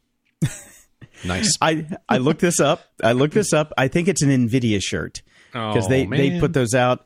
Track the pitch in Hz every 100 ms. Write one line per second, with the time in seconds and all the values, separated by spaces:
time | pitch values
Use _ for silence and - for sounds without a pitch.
0 | _ _ _ - 139 - - - _ _
1 | - - - 180 220 - 160 156 156 -
2 | - 127 131 165 175 170 143 175 - -
3 | 107 123 147 214 202 151 151 - 135 170
4 | 170 156 143 131 117 127 120 101 - 87
5 | 90 - - _ _ 123 110 117 110 131
6 | 131 143 - 175 147 135 117 127 123 127